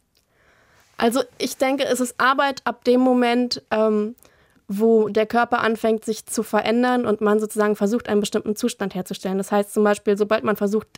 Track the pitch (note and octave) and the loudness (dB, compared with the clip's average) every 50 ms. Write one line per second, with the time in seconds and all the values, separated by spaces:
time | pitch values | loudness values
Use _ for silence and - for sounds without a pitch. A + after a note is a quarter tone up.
0 | _ _ _ _ _ _ _ _ _ _ _ _ _ _ _ _ _ _ _ - | _ _ _ _ _ _ _ _ _ _ _ _ _ _ _ _ _ _ _ -2
1 | A#3 A#3 A3 C4+ B3 - _ - - B3+ - - C#4 C4 C4+ C#4 C#4 - B3 A#3+ | 0 0 0 0 -2 -4 _ -8 -6 -6 -4 -2 -2 0 0 0 0 -2 -2 -2
2 | B3+ B3 - - A#3+ B3 C4+ C4+ C#4+ C#4 C4+ - - - A#3+ - - B3 A#3+ B3+ | -2 -4 -2 0 0 2 2 2 0 0 -2 -4 -6 -6 -6 -2 0 2 4 4
3 | B3+ B3+ B3+ B3 B3 A#3+ A#3+ B3 B3 A#3+ A#3+ - - - - G#3+ A3 A3 G#3+ G#3+ | 4 4 4 4 2 2 2 2 0 -2 -4 -8 -8 -4 -2 0 2 2 2 0
4 | G#3 G#3+ B3 - _ _ _ _ _ _ _ _ _ - G3+ G3 A3 A3+ A3+ A3 | -2 -2 -6 -12 _ _ _ _ _ _ _ _ _ -8 -4 0 4 4 4 4
5 | G#3+ G#3 G#3 A3 A3 G#3+ - A#3 A#3+ A#3 - A#3 A3+ A3 A3+ A3 - A3+ A3 G#3+ | 4 2 2 0 0 2 2 0 0 2 0 0 0 0 0 0 0 0 0 0
6 | - - G#3+ - - - - - G#3+ - - G#3 - - A3 A#3+ B3 B3+ B3+ B3 | -2 -6 -6 -6 -8 -8 -6 -6 -4 -2 0 0 0 0 0 2 2 2 0 0
7 | A#3+ A3+ G#3 G#3 A3 G#3 G#3 G#3+ G#3+ G#3 - G#3+ G#3 G#3 G#3+ - G#3 G3+ A3 A#3+ | 0 0 0 0 2 2 2 2 0 -2 -2 0 0 0 0 0 0 0 0 -2
8 | - - G#3+ G#3 G3+ - - G#3 - - G#3 - - A#3+ - - G3+ G3 - F3+ | -2 -2 0 0 0 0 -2 -4 -4 -4 -4 -2 -4 -4 -4 -4 -8 -6 -6 -6
9 | F#3 - G3 - - F#3+ F#3 G3 G3 - - G3+ G3+ G3+ - A3 G#3+ G#3 G#3 G#3 | -8 -8 -8 -8 -6 -6 -4 -4 -4 -2 0 -2 -2 0 0 2 2 2 2 0
10 | - - G3+ G3 G#3+ G#3 A3 A3 A#3+ A3+ G#3 - G#3 G3+ G3+ A3 G#3 - - | 0 0 0 0 0 0 0 0 0 -2 -2 -2 -2 -2 -2 -2 -4 -6 -12